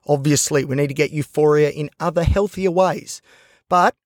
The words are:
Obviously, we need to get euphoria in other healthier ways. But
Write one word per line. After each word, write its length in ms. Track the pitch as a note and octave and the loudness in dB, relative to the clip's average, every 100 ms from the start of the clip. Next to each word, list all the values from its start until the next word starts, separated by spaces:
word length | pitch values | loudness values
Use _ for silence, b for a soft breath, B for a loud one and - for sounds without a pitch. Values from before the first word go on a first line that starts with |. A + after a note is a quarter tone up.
| - | -4
Obviously, 560 | C#3+ C#3+ C#3 - D3 C3 | -2 2 2 2 0 -2
we 100 | C3+ | -2
need 120 | C#3+ | -2
to 60 | |
get 180 | C#3 D3 | -2 -4
euphoria 580 | D3+ C#3 - D3+ D3+ D3 | -4 -6 0 2 4 2
in 180 | - D3 - | -2 -10 -6
other 240 | E3 E3+ | -4 -2
healthier 480 | E3 G3+ G3+ - F#3 | 0 0 -2 -2 -2
ways. 500 | F3 F#3 D3 - - b b b b b | 2 0 0 -10 -18 b b b b b
But 260 | F3+ F3+ - | 2 2 0